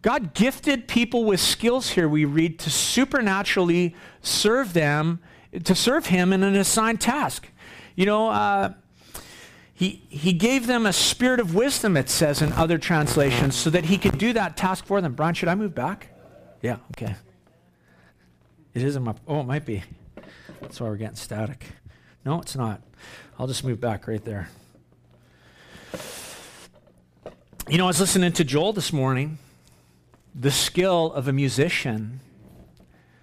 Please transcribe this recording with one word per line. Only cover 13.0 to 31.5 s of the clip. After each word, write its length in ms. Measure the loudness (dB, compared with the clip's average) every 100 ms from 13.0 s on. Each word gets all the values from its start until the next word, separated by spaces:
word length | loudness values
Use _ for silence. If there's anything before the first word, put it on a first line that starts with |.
| 2 2 2 2 0 0
so 120 | 0
that 160 | 0 2
he 120 | 2
could 180 | 2 0
do 160 | 0
that 240 | 0 -2 -2
task 280 | -2 -2 -2
for 140 | -2
them. 140 | -2
Brian, 200 | -2 -2
should 140 | 0 0
I 60 |
move 200 | 0 -2
back? 340 | -4 -6 -6 -14 -20 -20 -20 -20 -8
Yeah, 140 | -6 -6 -10
okay. 240 | -10 -8 -8 -14 _ _ _ _ _ _ _ _ _ _ _ _ _ _
It 80 | -4
is 140 | -2 -2
in 60 |
my, 120 | -4 -6 -6
oh, 140 | -4
it 60 | -2
might 180 | -6
be. 180 | -4 -8 -8 -18 -20 -20 -20 -20 -20 -18
That's 200 | -18 -10
why 80 | -8
we're 80 | -6
getting 200 | -8 -12
static. 500 | -10 -8 -8 -8 -16 -20 -20 -20 _ _
No, 160 | -6 -6
it's 140 | -6
not. 280 | -6 -6 -6 -14 -20 -20 -20 -20 -10
I'll 80 | -8
just 180 | -6
move 160 | -4 -4
back 260 | -4 -4 -6
right 180 | -6
there. 260 | -6 -10 -10 -16 _ _ _ _ _ _ _ _ _ -20 -20 -20 -16 -16 -14 -16 -16 -18 -20 -20 -20 _ _ _ _ _ -20 -20 _ -18 -2
You 100 | 2
know, 60 |
I 40 | 2
was 100 | 2
listening 320 | 2 4 2
to 100 | 2
Joel 280 | 2 2 0
this 200 | -2 -2
morning, 460 | 0 0 0 -2 -6 -16 _ _ _ _ _ _ _ _ -2
the 140 | 0
skill 580 | 0 0 0 2 4 2
of 140 | -2 -2
a 60 |
musician. 880 | 0 0